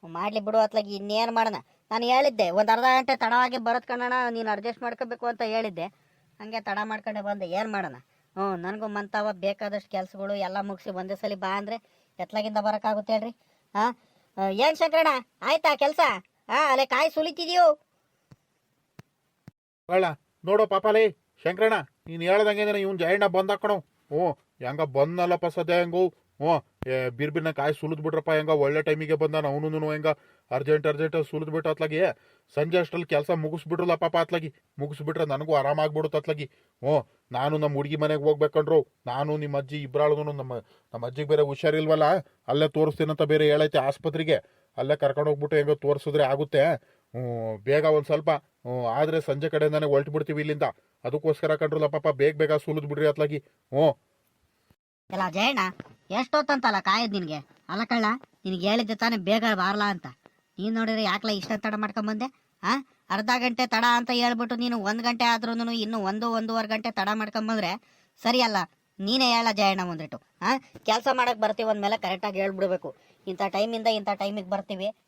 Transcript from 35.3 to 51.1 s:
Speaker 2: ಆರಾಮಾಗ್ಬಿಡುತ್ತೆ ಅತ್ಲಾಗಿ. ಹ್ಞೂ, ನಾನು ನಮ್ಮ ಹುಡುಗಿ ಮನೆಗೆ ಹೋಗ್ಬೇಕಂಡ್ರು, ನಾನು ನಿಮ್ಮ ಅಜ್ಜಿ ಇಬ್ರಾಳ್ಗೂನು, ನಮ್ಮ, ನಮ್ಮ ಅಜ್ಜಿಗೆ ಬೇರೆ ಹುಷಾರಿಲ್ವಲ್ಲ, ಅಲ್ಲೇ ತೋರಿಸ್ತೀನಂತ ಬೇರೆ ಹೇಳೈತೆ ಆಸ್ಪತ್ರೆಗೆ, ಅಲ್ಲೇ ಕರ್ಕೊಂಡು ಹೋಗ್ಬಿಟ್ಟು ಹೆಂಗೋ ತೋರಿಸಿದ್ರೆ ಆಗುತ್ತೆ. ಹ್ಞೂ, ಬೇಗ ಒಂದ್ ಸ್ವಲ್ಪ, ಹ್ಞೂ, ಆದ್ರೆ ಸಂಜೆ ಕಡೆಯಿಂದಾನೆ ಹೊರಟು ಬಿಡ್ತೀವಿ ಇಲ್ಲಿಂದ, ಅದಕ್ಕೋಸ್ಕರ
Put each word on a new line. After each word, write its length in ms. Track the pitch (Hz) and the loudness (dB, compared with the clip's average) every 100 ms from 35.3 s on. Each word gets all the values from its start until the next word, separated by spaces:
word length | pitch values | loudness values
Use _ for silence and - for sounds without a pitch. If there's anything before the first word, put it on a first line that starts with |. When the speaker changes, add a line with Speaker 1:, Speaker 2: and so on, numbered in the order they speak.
| 139 156 | -2 2
Speaker 2:
ಆರಾಮಾಗ್ಬಿಡುತ್ತೆ 640 | 147 135 147 156 151 151 151 | 2 2 2 0 0 0 -2
ಅತ್ಲಾಗಿ. 260 | 147 151 143 _ _ _ | -2 -4 -6 _ _ _
ಹ್ಞೂ, 260 | 127 151 - _ _ | 0 0 0 _ _
ನಾನು 260 | 123 139 156 | -2 0 0
ನಮ್ಮ 160 | 151 | 0
ಹುಡುಗಿ 220 | 139 143 151 | -2 -4 -2
ಮನೆಗೆ 260 | 151 151 | 0 2
ಹೋಗ್ಬೇಕಂಡ್ರು, 640 | 143 151 151 156 151 160 135 _ - | 2 2 2 2 4 4 2 _ -8
ನಾನು 300 | 127 147 151 | -4 -2 -2
ನಿಮ್ಮ 220 | 147 143 | -2 -4
ಅಜ್ಜಿ 240 | 135 151 | -4 -8
ಇಬ್ರಾಳ್ಗೂನು, 500 | 139 143 151 151 151 | -4 2 4 2 0
ನಮ್ಮ, 220 | 143 131 123 - _ _ | -6 -8 -10 -12 _ _
ನಮ್ಮ 120 | 113 120 | -8 -8
ಅಜ್ಜಿಗೆ 220 | 131 147 | -6 0
ಬೇರೆ 140 | 151 | 2
ಹುಷಾರಿಲ್ವಲ್ಲ, 600 | 143 139 165 156 156 156 151 147 - _ - | 2 2 0 2 2 4 4 2 0 _ -2
ಅಲ್ಲೇ 200 | 139 156 | 0 2
ತೋರಿಸ್ತೀನಂತ 540 | 151 156 147 156 151 | 2 0 2 -2 0
ಬೇರೆ 220 | 156 156 | 2 4
ಹೇಳೈತೆ 340 | 151 147 151 147 | 6 4 4 2
ಆಸ್ಪತ್ರೆಗೆ, 580 | 135 139 165 156 156 156 - _ _ - | 0 -2 -4 -4 0 0 0 _ _ -6
ಅಲ್ಲೇ 200 | 131 151 | -2 2
ಕರ್ಕೊಂಡು 340 | 139 135 151 | 2 0 0
ಹೋಗ್ಬಿಟ್ಟು 260 | 143 143 156 | 0 0 2
ಹೆಂಗೋ 180 | 143 | 2
ತೋರಿಸಿದ್ರೆ 500 | 147 139 143 156 147 | 0 2 0 0 2
ಆಗುತ್ತೆ. 380 | 139 139 151 151 147 156 _ _ _ | 2 2 0 2 2 2 _ _ _
ಹ್ಞೂ, 420 | 117 123 117 113 110 | -10 -6 -6 -6 -6
ಬೇಗ 280 | 107 143 | 0 2
ಒಂದ್ 220 | 156 151 143 | 4 2 2
ಸ್ವಲ್ಪ, 240 | 151 156 | 0 2
ಹ್ಞೂ, 560 | 151 _ _ 123 127 120 | 0 _ _ -8 -4 -2
ಆದ್ರೆ 340 | 117 156 160 | 0 0 0
ಸಂಜೆ 280 | 151 139 156 | -2 -2 0
ಕಡೆಯಿಂದಾನೆ 380 | 156 151 151 151 | 2 2 2 4
ಹೊರಟು 240 | 143 143 | 2 2
ಬಿಡ್ತೀವಿ 300 | 147 147 151 | -4 -2 -4
ಇಲ್ಲಿಂದ, 220 | 151 147 143 - _ _ | -2 0 -2 -4 _ _
ಅದಕ್ಕೋಸ್ಕರ 520 | 120 | -6